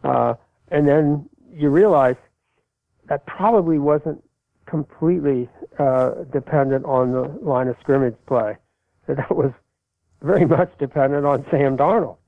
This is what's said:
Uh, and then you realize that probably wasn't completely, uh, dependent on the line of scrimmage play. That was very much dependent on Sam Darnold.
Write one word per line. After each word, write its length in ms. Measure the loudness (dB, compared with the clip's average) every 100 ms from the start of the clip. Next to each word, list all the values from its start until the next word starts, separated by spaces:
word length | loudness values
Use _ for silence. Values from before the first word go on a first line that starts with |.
Uh, 320 | -2 -2 -2 -4 _ _ _
and 180 | -2 2
then 400 | 2 2 -2 -6 _ _
you 160 | -4 0
realize 480 | 4 4 4 2 0 _ _ _ _ _ _ _ _ _
that 180 | -8 -8
probably 520 | -4 0 2 2 0
wasn't 460 | 2 0 -2 -10 _ _ _ _ -8
completely, 840 | -8 -8 -4 -2 0 0 -2 -4 _ -20 -4
uh, 320 | 0 2 0 -2 -6
dependent 520 | -8 -2 0 0 -2 0
on 260 | 0 0
the 100 | -2 -6 -8
line 260 | -4 -2 -2
of 80 | -6
scrimmage 360 | -2 0 0 -4 -4
play. 300 | -2 -2 -6 _ _ _ _ -8
That 280 | -6 -4 0
was 160 | -2 -4 _ _ _ _ _ _
very 240 | -2 2 4
much 260 | 4 0 _
dependent 480 | -6 0 0 0 0
on 180 | -2 0
Sam 260 | 0 0 2
Darnold. 400 | 2 2 -2 -8